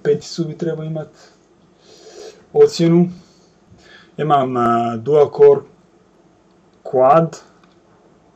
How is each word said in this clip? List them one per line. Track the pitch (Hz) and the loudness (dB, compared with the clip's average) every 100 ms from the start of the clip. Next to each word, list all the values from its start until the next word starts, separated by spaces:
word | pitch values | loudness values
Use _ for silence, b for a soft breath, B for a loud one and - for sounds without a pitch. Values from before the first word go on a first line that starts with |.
peticu | 156 143 - - | -4 -4 -4 -10
bi | 156 147 | -8 -8
trebao | 165 156 | -8 -8
imat | 156 156 147 _ _ _ _ _ _ _ B B B B B B B | -10 -10 -12 _ _ _ _ _ _ _ B B B B B B B
ocjenu. | 147 147 - 170 170 175 - B B B _ _ _ b b b - | 2 2 2 0 2 0 -6 B B B _ _ _ b b b -8
Imam, | 151 143 131 127 | -2 -2 -2 -2
a, | 117 117 117 113 | -2 -2 -4 -6
dual | 120 151 139 - | -2 0 0 4
core | 143 139 - _ _ _ _ _ _ _ _ _ _ _ | 4 4 -2 _ _ _ _ _ _ _ _ _ _ _
quad, | - 131 131 160 160 - - _ _ _ _ _ _ _ _ | -6 0 4 4 0 -8 -20 _ _ _ _ _ _ _ _